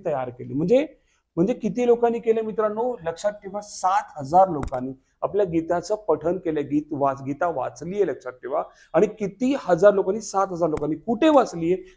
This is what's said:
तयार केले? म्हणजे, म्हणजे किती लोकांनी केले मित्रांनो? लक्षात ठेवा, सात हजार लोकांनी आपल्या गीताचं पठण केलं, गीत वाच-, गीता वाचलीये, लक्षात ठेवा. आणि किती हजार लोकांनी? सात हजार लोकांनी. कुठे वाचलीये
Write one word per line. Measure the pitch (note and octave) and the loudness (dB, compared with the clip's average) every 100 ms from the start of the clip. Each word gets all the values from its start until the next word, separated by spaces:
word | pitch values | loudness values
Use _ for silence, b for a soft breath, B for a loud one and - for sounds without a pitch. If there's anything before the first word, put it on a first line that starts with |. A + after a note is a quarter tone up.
तयार | F#3 C#3 B2+ | -4 -4 -6
केले? | B2 B2 | -10 -8
म्हणजे, | C3 F3 B3+ D#4 - _ _ _ E3 | -4 2 2 2 -8 _ _ _ -2
म्हणजे | F#3+ | 0
किती | B3 G#3 F3 A#3+ | 0 -4 0 2
लोकांनी | A#3 A#3 A#3 | 4 4 0
केले | A#3 A3 | 0 0
मित्रांनो? | A3 A3 G#3+ G#3+ B3 G#3 | 0 -2 -2 0 -4 -4
लक्षात | E3 E3 G#3 | -6 -4 -4
ठेवा, | G#3 G3 G#3 | -6 -10 -12
सात | G#3 - F#3 G3+ - D#3 | -10 -4 0 0 -2 -10
हजार | C3 F3 F#3+ | 2 6 6
लोकांनी | D3+ - B2+ B2+ C3 _ - | 4 -4 -6 -6 -12 _ -8
आपल्या | - G3 F#3+ | -4 0 0
गीताचं | E3 E3 F3 E3+ | 0 0 -4 -2
पठण | G#3+ - D3+ D#3 F#3 | -6 0 0 0 -2
केलं, | E3 D#3 | -2 -4
गीत | C3 D3 D3+ | -2 -2 -2
वाच-, | C#3+ C#3 C3 | -2 -2 -2
गीता | C3+ C#3 F3 | -6 -4 -2
वाचलीये, | D3 A#2+ - D#3 G#3 F3 | -2 -6 -8 -10 -2 -2
लक्षात | B2+ B2+ | -2 -10
ठेवा. | - B2 D3+ - b b | -12 -6 -6 -6 b b
आणि | D#3+ G#3 | 2 2
किती | - G3 - B3+ C#4 | 0 -8 -2 -2 -2
हजार | - E3+ G3+ | 0 6 6
लोकांनी? | G3 F3+ A3 | 6 0 -2
सात | A3 G3 F#3+ | -4 -2 -2
हजार | E3+ E3+ | 0 -2
लोकांनी. | D3+ D3 D#3 | 0 -2 -4
कुठे | - A#3 D#4+ | -2 2 6
वाचलीये | C#4+ G#3+ E3+ E3 F#3 B | 6 4 -2 -2 -2 B